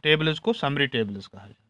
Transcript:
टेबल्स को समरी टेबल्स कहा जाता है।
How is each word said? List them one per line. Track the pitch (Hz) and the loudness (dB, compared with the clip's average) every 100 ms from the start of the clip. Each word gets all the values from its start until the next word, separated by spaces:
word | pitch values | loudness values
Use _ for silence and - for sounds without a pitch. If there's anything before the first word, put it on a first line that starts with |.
टेबल्स | 151 156 156 151 | 4 2 2 0
को | - | -2
समरी | 233 143 143 139 | 0 0 0 0
टेबल्स | 123 104 98 - | 0 -2 -6 -12
कहा | 98 95 | -20 -20
जाता | |
है। | - | -20